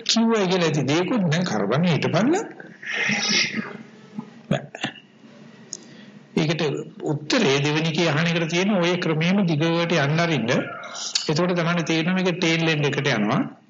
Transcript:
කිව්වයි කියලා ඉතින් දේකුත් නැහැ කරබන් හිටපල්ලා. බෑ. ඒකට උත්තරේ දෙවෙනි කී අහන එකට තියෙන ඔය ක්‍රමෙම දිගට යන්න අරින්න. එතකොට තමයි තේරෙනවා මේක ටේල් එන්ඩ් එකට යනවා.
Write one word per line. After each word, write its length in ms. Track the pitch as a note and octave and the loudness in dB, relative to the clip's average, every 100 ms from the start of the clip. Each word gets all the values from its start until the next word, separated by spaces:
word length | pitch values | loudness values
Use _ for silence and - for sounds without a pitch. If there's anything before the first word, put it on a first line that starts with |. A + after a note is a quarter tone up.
කිව්වයි 440 | - A3+ A3+ A3 F#3+ | -2 2 4 2 2
කියලා 240 | F#3 E3 | 2 2
ඉතින් 160 | D3+ C3 | 2 2
දේකුත් 360 | D#3 F#3 B3+ | 2 2 0
නැහැ 220 | F3 D#3 F3+ | 2 0 0
කරබන් 380 | G#2+ G2+ C3+ | -2 0 2
හිටපල්ලා. 600 | F3+ C#3+ C3 D3+ A#3 F#4 - - - - - - - G#3 - - - A3+ - - - - - - - - | 2 2 2 2 2 2 -2 -12 -18 -14 -8 -4 -2 -2 0 0 0 -4 -8 -10 -16 -20 -18 -16 -16 -12
බෑ. 180 | - - - - - - - - - - - - - - - - - - - | -4 -4 -4 -10 -10 -10 -20 -20 -20 -20 -20 -20 -16 -16 -16 -20 -20 -20 -6
ඒකට 280 | - D#3 E3 D#3 D3 - - | -2 0 0 -2 -4 -8 -8
උත්තරේ 520 | D3+ D3 D3 C4 F3 C#3 | -4 -4 0 2 2 2
දෙවෙනි 320 | D3 D3+ E3 | 2 0 0
කී 160 | D#3+ E3+ | 0 0
අහන 180 | D3 E3+ | 2 0
එකට 220 | E3 E3 | 0 0
තියෙන 260 | E3+ G3 | 0 0
ඔය 180 | G3+ E3+ F3+ | 2 2 0
ක්‍රමෙම 420 | F3 D#3 E3+ G3 | 0 0 2 2
දිගට 500 | F3+ D3+ E3 E3 E3+ | 2 2 2 0 2
යන්න 260 | E3+ C#3 D#3+ | 2 2 2
අරින්න. 300 | E3+ D3 A2+ F3+ - - - - - - | 2 0 0 0 -2 -8 -12 -10 -6 -6
එතකොට 320 | - D3+ F3+ | -2 0 2
තමයි 280 | F3 E3 F3 | 0 0 0
තේරෙනවා 340 | D#3+ D#3+ D#3+ F#3 | 0 0 2 2
මේක 140 | F#3 | 0
ටේල් 360 | E3+ E3+ E3 E3 | 0 2 2 2
එන්ඩ් 180 | D#3 C#3+ | 2 0
එකට 240 | C3+ C#3 | 0 0
යනවා. 300 | A2+ G#2 D3+ D4 - | 0 2 0 -2 -8